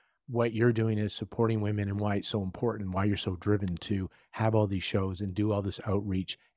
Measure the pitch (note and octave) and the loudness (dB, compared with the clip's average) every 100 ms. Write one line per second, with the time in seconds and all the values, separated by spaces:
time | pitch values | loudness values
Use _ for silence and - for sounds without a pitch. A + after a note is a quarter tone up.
0 | _ _ - A#2 A#2 A2 A#2+ A2+ A2+ G#2 | _ _ -4 0 0 4 4 4 2 2
1 | G#2 - A2 - A2+ A2 G#2 G#2 G2 G2+ | 0 -4 -6 0 2 2 0 0 -2 -2
2 | G#2 G2+ - G#2+ F#2+ - A#2+ A2 F#2+ F#2 | 0 -2 -2 -2 -4 -2 -2 -2 -4 0
3 | G2+ G2 - E2+ G#2 G#2 F#2+ E2+ - G2+ | 2 0 -2 -2 0 0 0 -4 -2 -2
4 | F#2 - _ - A2 A2 G2+ G2 - G2+ | -2 -10 _ -2 2 4 2 0 0 0
5 | F#2+ F2+ G2+ F#2 G#2+ G#2 G2 - A2 G2+ | 0 -4 -4 0 0 2 -2 -4 -2 0
6 | G#2 F#2+ F2+ - _ | 0 -2 -2 -8 _